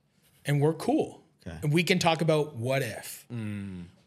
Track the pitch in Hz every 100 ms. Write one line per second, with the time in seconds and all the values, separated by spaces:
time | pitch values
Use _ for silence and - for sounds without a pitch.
0 | _ _ _ _ - 143 156 160 - 285
1 | - - _ _ - 80 151 160 170 180
2 | 170 160 160 156 147 123 120 135 113 101
3 | - - - 117 107 104 98 92 87 -